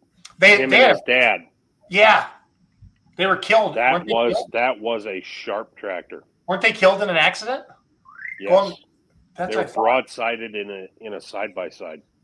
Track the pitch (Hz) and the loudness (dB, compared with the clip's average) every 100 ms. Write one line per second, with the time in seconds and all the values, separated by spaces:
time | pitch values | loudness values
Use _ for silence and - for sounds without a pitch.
0 | _ _ - - 190 208 131 214 254 - | _ _ -16 2 4 6 4 4 6 4
1 | - 127 120 95 - _ _ _ - 190 | 2 2 4 2 -6 _ _ _ -4 4
2 | 214 190 - - _ _ _ _ - _ | 6 4 0 -12 _ _ _ _ -20 _
3 | _ - 190 185 - 220 202 - 123 175 | _ -4 -2 -2 2 2 2 0 0 0
4 | - 117 120 117 - 113 127 110 110 113 | 0 0 0 -2 -4 -2 -2 -2 -6 -6
5 | 104 95 - - - 104 113 _ 101 90 | -6 -12 -12 -14 -8 -8 -10 _ -10 -10
6 | - 80 - _ - 185 226 214 190 196 | -12 -20 -20 _ -8 -2 -2 2 4 4
7 | 208 165 165 185 214 277 - _ _ _ | 0 0 0 -2 -8 -10 -10 _ _ _
8 | _ - - - 98 185 196 170 _ _ | _ -18 -16 -10 2 2 2 -8 _ _
9 | _ _ _ - 175 110 - - 110 127 | _ _ _ -10 -6 -4 -4 -2 0 0
10 | - - 117 117 113 104 101 98 95 _ | -2 -8 -6 -6 -8 -10 -10 -12 -16 _
11 | 110 95 - 101 104 92 87 - 87 78 | -14 -14 -12 -10 -10 -8 -12 -12 -16 -18
12 | _ _ | _ _